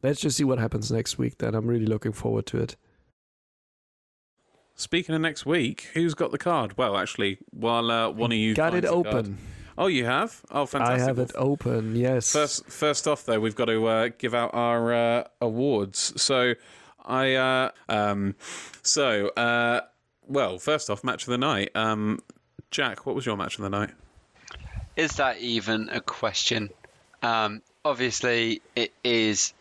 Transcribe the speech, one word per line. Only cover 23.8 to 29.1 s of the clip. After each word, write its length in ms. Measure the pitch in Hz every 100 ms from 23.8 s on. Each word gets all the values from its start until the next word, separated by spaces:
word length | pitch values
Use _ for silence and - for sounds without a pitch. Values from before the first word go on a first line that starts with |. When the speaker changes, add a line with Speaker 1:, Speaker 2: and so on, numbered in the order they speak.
| 104 - - - _ _ - - - - - -
Speaker 3:
Is 220 | 160 -
that 220 | 135 113
even 500 | 120 117 104 110 110
a 100 | 113
question? 680 | - - 113 - - 117 104 - - _ _ _
Um, 400 | 120 113 107 107 _ _
obviously, 760 | 151 127 127 110 123 117 113 107 _ -
it 180 | 117 _
is 500 | 123